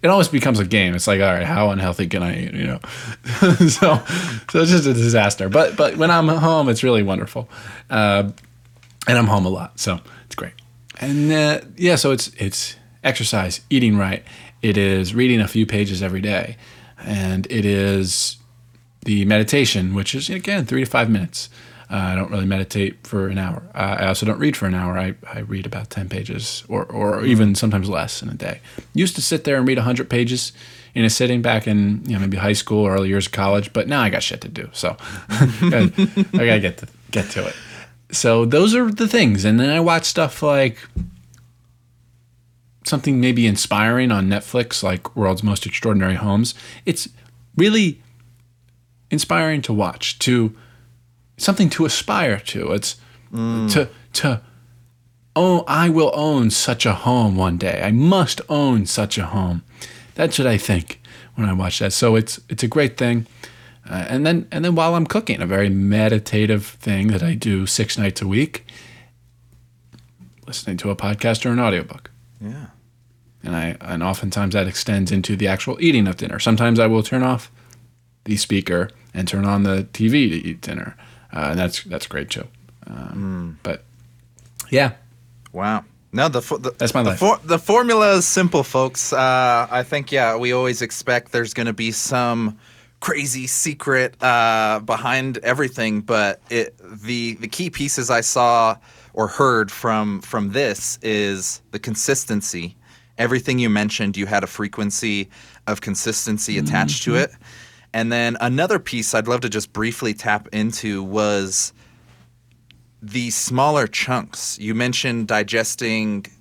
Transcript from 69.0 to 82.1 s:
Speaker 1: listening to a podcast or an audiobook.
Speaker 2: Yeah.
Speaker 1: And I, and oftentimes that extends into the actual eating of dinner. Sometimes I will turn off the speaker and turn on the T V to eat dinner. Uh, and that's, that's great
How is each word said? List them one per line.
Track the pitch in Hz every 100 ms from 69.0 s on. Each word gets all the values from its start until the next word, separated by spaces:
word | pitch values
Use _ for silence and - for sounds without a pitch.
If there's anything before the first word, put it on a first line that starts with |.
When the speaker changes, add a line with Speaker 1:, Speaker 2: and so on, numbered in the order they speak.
| - _ _ _ _ _ _ _ _ - _ _ - _ -
Speaker 1:
listening | 127 - 90
to | 104
a | 98
podcast | 101 104 117 110
or | 127
an | 120
audiobook. | 120 92 - - - _ _ -
Speaker 2:
Yeah. | 104 131 147 _ _ _ _ _ _ _
Speaker 1:
And | - 85
I, | 82 -
and | - 85
oftentimes | 87 95 101 101 101
that | 101 92
extends | - - 101 92
into | 98 90 98
the | 101
actual | 98 - -
eating | 165 135 98
of | 90
dinner. | - -
Sometimes | 117 110 117 117
I | 113
will | 113
turn | 107 131
off | 127 123 - _ - - _ _ _ _
the | - 104
speaker | - 101 95 87 87 - _
and | 95 92
turn | 98
on | 101 101
the | 101 95 92
T | - 110
V | 143 120
to | 82 85
eat | 85
dinner. | - - - - - - _
Uh, | 80 73
and | 85
that's, | 90 -
that's | 98 85
great | -